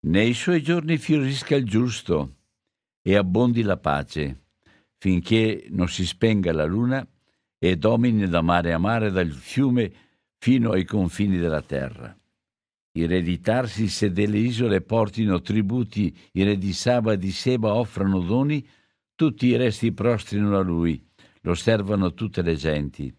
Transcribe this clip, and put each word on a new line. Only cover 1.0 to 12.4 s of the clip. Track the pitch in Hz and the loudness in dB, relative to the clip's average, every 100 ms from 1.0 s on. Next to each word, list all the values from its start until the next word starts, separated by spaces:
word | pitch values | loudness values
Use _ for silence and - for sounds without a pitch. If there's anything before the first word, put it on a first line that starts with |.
| - 156 135 135 - | 0 0 0 -4 0
il | 143 120 | 0 2
giusto | 104 123 110 - 82 67 - _ _ _ _ _ _ | 0 0 -2 -2 -2 -2 -12 _ _ _ _ _ _
e | - | 2
abbondi | 101 95 90 123 117 | 2 2 2 2 2
la | 104 90 | 0 -2
pace, | 78 71 71 - 71 67 _ _ _ _ _ _ | 0 -2 -2 -6 -6 -6 _ _ _ _ _ _
finché | 95 90 90 113 110 98 - | 0 0 2 2 2 -2 -8
non | 95 87 | -4 -2
si | - 87 | -2 -6
spenga | - 113 107 87 | 0 2 2 2
la | 80 | 0
luna | 76 98 120 131 - _ _ _ _ _ | 0 0 0 -2 -6 _ _ _ _ _
e | 87 90 | 0 2
domini | 107 117 123 110 98 | 2 4 2 2 2
da | 85 | 2
mare | 82 87 85 | 2 2 2
a | 82 | 0
mare, | 95 117 107 | 0 0 0
dal | 92 87 | 0 -2
fiume | 69 - - 135 123 104 - _ _ _ _ | -4 -8 -2 0 2 -2 -6 _ _ _ _
fino | - 127 113 | 2 2 4
ai | 95 | 0
confini | 90 107 90 - 101 92 | 0 0 -2 0 0 2
della | 85 78 | 0 -2
terra. | - 69 65 58 60 - _ _ | -4 -6 -6 -10 -18 -20 _ _